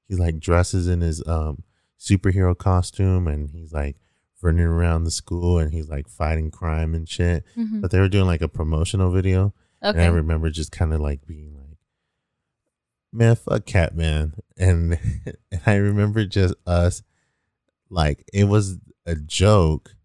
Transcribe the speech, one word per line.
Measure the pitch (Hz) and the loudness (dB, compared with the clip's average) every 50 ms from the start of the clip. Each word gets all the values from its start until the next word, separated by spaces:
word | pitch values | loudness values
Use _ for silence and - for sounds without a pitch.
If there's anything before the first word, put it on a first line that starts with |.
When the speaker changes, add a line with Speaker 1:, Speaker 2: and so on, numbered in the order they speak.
| _ | _
Speaker 1:
he, | - 98 | -6 -2
like, | 87 85 85 80 76 | 0 0 0 -2 -2
dresses | - 90 85 87 87 - - 92 87 | 0 2 2 2 2 2 0 0 0
in | 90 90 85 | 0 0 0
his, | 85 82 76 73 - | 0 -2 -2 -4 -4
um, | 80 82 80 78 78 71 - - _ _ _ _ _ _ _ | -4 -4 -2 -2 -4 -6 -10 -14 _ _ _ _ _ _ _
superhero | - - 104 92 - 98 92 98 92 90 87 | -2 0 0 2 2 0 2 2 2 2 0
costume, | - - 95 92 90 87 - - - 95 92 92 90 87 | 0 0 2 2 2 0 -2 -2 -2 0 2 2 0 0
and | 78 73 76 76 73 | -2 -2 -4 -6 -8
he's, | 76 85 80 78 78 | -10 -14 -16 -8 -6
like, | 73 71 71 71 - _ _ _ _ _ _ _ _ | -6 -4 -6 -6 -10 _ _ _ _ _ _ _ _
running | - 85 82 85 85 | 0 2 2 2 2
around | 85 82 82 87 85 82 82 82 | 2 2 2 2 2 2 0 -2
the | 82 | -2
school, | - - - - 85 87 87 87 87 85 | -4 -6 -8 -8 -6 -2 0 2 2 2
and | 78 76 78 | 2 0 -2
he's, | 82 76 78 | -6 -6 -6
like, | 76 71 69 - | -8 -8 -8 -10
fighting | - - 80 78 80 80 80 78 | -6 -4 -2 -2 -2 -2 -4 -6
crime | - - 82 82 78 80 80 80 80 | -8 -8 -6 -4 -2 -2 -2 -2 -4
and | 82 80 | -4 -6
shit." | - - - 87 87 87 76 - - _ | -6 -4 -2 0 0 0 -2 -4 -8 _
Speaker 2:
Mm-hmm. | 233 226 214 220 208 | -8 -6 -6 -4 -4
Speaker 1:
But | 101 95 | -4 0
they | 95 95 | 2 2
were | 98 92 | 2 4
doing, | 101 98 95 | 2 2 2
like, | 92 85 - | 2 2 0
a | - 78 | -2 -4
promotional | - - 82 78 80 76 85 - - 95 95 90 | -4 -4 -4 -2 0 0 0 -2 0 0 0 2
video. | 90 95 92 98 92 92 98 101 - _ _ _ _ _ | 2 0 2 2 2 2 0 0 -4 _ _ _ _ _
And | - 208 135 82 | -4 -2 2 4
I | 85 | 4
Speaker 2:
Okay. | 87 | 4
Speaker 1:
remember | 85 82 78 80 80 80 80 82 | 4 2 2 0 0 0 -2 -2
just | 78 85 - - - | -4 -6 -8 -10 -4
kinda, | - - 78 78 | -2 -2 0 0
like, | 76 73 73 71 69 - | -2 -2 -4 -4 -6 -10
being | - 78 76 76 73 73 | -16 -18 -18 -18 -20 -20
like, | 69 69 73 78 _ _ _ _ _ _ _ _ _ _ _ _ _ _ _ _ _ _ _ _ _ _ _ _ _ _ _ | -20 -20 -20 -20 _ _ _ _ _ _ _ _ _ _ _ _ _ _ _ _ _ _ _ _ _ _ _ _ _ _ _
"Man, | - 117 117 117 117 | -2 2 4 4 4
fuck | - - - 101 104 - | 2 0 -2 -4 -4 -2
Catman." | - - 92 82 - - 82 80 80 78 78 76 76 - - - _ _ | 0 0 0 0 0 0 -2 -2 0 0 0 -2 -4 -6 -10 -18 _ _
And, | - 90 92 85 82 85 82 85 - - - - - - | 0 2 2 2 2 2 0 -2 -2 -4 -6 -6 -6 -10
<laughs> | - - - _ _ | -14 -16 -16 _ _
and | - - - | -10 -2 0
I | 113 104 | 2 2
remember | 101 101 101 104 101 104 104 104 113 104 | 4 2 2 2 2 0 0 0 -2 -2
just | 95 - 101 92 90 - - _ | 0 0 0 2 2 0 -4 _
us, | 90 87 87 87 90 - - - _ _ _ _ _ _ _ _ _ _ _ _ _ _ _ _ _ | 0 2 2 2 2 0 -4 -10 _ _ _ _ _ _ _ _ _ _ _ _ _ _ _ _ _
like, | 92 85 78 73 71 - _ - - | -4 -2 0 0 -2 -4 _ -6 0
it | 98 101 | 0 2
was | 101 104 107 101 95 92 - - _ _ _ _ | 2 2 2 0 -2 -8 -14 -18 _ _ _ _
a | 87 82 | -6 -6
joke | 76 73 78 - - 92 104 107 98 85 78 78 - - - - _ _ | -6 -6 -8 -2 2 4 4 6 6 4 4 2 -2 -6 -14 -20 _ _